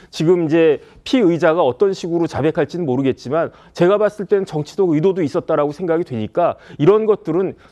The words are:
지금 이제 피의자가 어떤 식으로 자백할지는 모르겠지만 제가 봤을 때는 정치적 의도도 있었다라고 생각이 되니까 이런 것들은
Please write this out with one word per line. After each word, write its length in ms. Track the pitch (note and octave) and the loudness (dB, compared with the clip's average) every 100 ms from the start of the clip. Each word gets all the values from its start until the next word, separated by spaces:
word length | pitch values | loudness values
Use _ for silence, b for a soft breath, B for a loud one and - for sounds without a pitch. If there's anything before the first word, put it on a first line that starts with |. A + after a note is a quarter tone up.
| B | B
지금 360 | - D#3+ F3+ D#3+ | -2 2 2 2
이제 340 | E3 E3 C#3 B B | 2 4 2 B B
피의자가 580 | - C4 F#3+ E3 E3 D#3+ | -4 0 2 2 2 2
어떤 300 | D3 - G3 | 0 0 0
식으로 340 | F#3+ F3 E3+ E3 | -2 -4 -2 -2
자백할지는 580 | - D3 D#3 D3 F3 | -2 -2 -2 -4 -4
모르겠지만 680 | E3 B2+ C3+ - B2 D3+ D3 B B | -4 -2 -2 -4 -4 -4 -4 B B
제가 240 | - F3 G#3 | 0 2 2
봤을 280 | G#3 - G3+ | 0 -2 -2
때는 180 | G3+ | -2
정치적 460 | F#3+ D#3 D3 - F#3+ | -2 -6 -8 -2 0
의도도 320 | D3+ F3+ F#3 | 2 0 0
있었다라고 480 | D3+ F3 - D#3 D3 | -2 -4 -2 -2 -2
생각이 320 | C#3+ F3+ D#3+ | -4 -4 -4
되니까 540 | F3+ A#2+ G#2+ - E3+ E3 B B2+ | -4 -6 -4 -2 -2 -4 B 0
이런 280 | D3+ G#3 A3 | 2 4 2
것들은 480 | G3+ - D#3+ F#3 A#2 b | -2 -2 -4 -4 -6 b